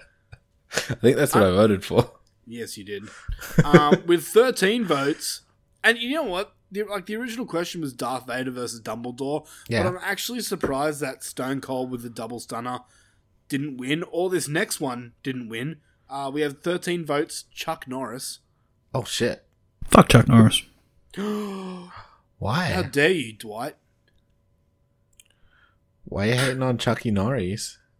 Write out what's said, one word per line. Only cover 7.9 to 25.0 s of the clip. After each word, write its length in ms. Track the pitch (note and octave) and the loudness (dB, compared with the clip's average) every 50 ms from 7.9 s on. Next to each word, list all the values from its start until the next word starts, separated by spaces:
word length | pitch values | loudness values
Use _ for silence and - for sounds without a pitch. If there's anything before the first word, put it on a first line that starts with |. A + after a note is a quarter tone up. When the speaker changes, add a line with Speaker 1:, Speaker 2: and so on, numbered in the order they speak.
| B2+ | -6
Speaker 2:
Darth 340 | A#2 C3 A#2+ C3 B2+ A#2+ B2+ | -6 -4 -4 -4 -6 -6 -6
Vader 240 | A#2 B2+ B2+ C3 | -6 -4 -4 -4
versus 300 | B2 B2+ B2 A2+ A#2 A#2 | -6 -6 -8 -8 -8 -10
Dumbledore, 680 | G#2+ - G#2+ A#2 A#2 B2 A#2+ A#2+ C3+ C3+ D3 D3+ - - - - - - | -8 -8 -8 -8 -8 -10 -8 -6 -6 -4 -4 -4 -6 -8 -18 -20 -8 -2
Speaker 1:
Yeah. 120 | A#2 A3 F#3 | 0 0 0
Speaker 2:
but 60 | F#3 F3+ | 0 -2
I'm 60 | F3+ - | -2 -4
actually 380 | F#3+ G3 F#3 - - A#3+ B3 | -6 -4 -4 -6 -8 -6 -8
surprised 580 | G#3 - G3+ E3 - - C#3 C3+ D3 D#3 D3+ C#3 | -6 -6 -4 -4 -4 -4 -2 -2 -2 -2 -2 -2
that 240 | D3 C3+ C3 - - | -6 -6 -8 -10 -12
Stone 380 | - - - C3 C3 C#3 C3+ | -14 -10 -8 -6 -4 -4 -6
Cold 280 | - - C3 B2+ B2+ B2+ | -6 -6 -6 -6 -4 -6
with 140 | B2+ B2 A#2 | -8 -10 -10
the 60 | A#2+ | -10
double 300 | A2+ B2 A2+ A2+ A#2+ A#2 | -10 -10 -10 -10 -10 -12
stunner 400 | - - B2 A#2 A#2 B2 B2 A#2+ - _ _ _ _ _ _ _ _ _ _ _ _ _ | -10 -10 -10 -8 -8 -8 -8 -10 -12 _ _ _ _ _ _ _ _ _ _ _ _ _
didn't 280 | C#3+ C#3 C#3+ D3+ C3+ B2 | -4 -4 -4 -4 -8 -8
win, 260 | B2 B2+ D3+ E3 F3 - | -4 -4 -2 -2 -2 -4
or 180 | - E3+ F3+ F#3+ | -2 -2 0 0
this 180 | F#3 E3+ C#3+ C#3 | 0 -2 -2 -2
next 320 | D3 E3 G#3+ G#3+ - - | -2 -2 -2 -2 -4 -4
one 320 | D#3+ C3+ B2 A#2+ B2 A#2+ - _ _ | -4 -4 -4 -6 -10 -14 -18 _ _
didn't 240 | C#3 C3 B2+ B2 G#2+ | -8 -6 -6 -8 -8
win. 280 | A2+ A2+ B2 D3+ E3 D#3 _ _ _ _ _ _ | -8 -6 -6 -6 -8 -12 _ _ _ _ _ _
Uh, 200 | C3+ C#3 C#3 C#3 C3+ | -10 -8 -6 -4 -2
we 80 | D3+ | -2
have 180 | D3+ D3 C#3 C#3+ | -2 -2 -4 -4
thirteen 440 | - F3 F3 F3+ F3 F3 - F3 E3 | -4 -4 -4 -2 -2 -4 -4 -4 -4
votes, 400 | D3+ C#3+ C#3+ E3 E3 - - - _ _ | -2 -2 -2 -2 -4 -6 -12 -14 _ _
Chuck 340 | - - - D#3+ D#3+ - B2+ | -12 -8 -8 -8 -8 -8 -10
Norris. 520 | B2+ C3 C3 A2 A2+ C3 - - - - _ _ _ _ _ _ _ _ _ _ - | -8 -8 -6 -8 -8 -10 -10 -12 -12 -14 _ _ _ _ _ _ _ _ _ _ -6
Speaker 1:
Oh, 120 | B2+ A2 | -6 -6
shit. 400 | - - - A#2 A#2+ - - _ _ _ _ _ _ _ _ - | -4 -4 -2 -2 -2 -2 -4 _ _ _ _ _ _ _ _ -6
Speaker 3:
Fuck 240 | - - - - - | 6 8 8 8 10
Chuck 180 | - A#2+ A2 - | 8 6 8 8
Norris. 360 | - A2+ A2 A2 - - - - _ _ _ _ _ _ _ _ - | 8 10 10 8 6 2 -4 -6 _ _ _ _ _ _ _ _ -10
Speaker 2:
<gasps> 760 | - G3+ G#3 G#3 G#3 G#3 G3+ G3 F#3+ F#3+ F#3 F#3 F3+ F3+ F3 - - - - _ _ _ _ _ _ | -8 -6 -4 -4 -4 -6 -6 -8 -8 -10 -10 -12 -12 -14 -16 -18 -20 -20 -20 _ _ _ _ _ _
Speaker 1:
Why? 280 | - F#2+ A2+ E3 F3+ | -4 -2 0 0 0
Speaker 2:
How 180 | - - F3+ E3+ | 0 0 -2 -2
dare 260 | C#3+ - C#3+ D3 E3+ | -2 0 2 4 4
you, 220 | F#3+ E3+ A#2+ A2+ G#2+ | 4 2 -2 -6 -8
Dwight? 420 | - - A2 G#2 A2 B2 D3+ - _ _ _ _ _ _ _ _ _ _ _ _ _ _ _ _ _ _ _ _ _ _ _ _ _ | -14 -14 -12 -10 -8 -8 -10 -10 _ _ _ _ _ _ _ _ _ _ _ _ _ _ _ _ _ _ _ _ _ _ _ _ _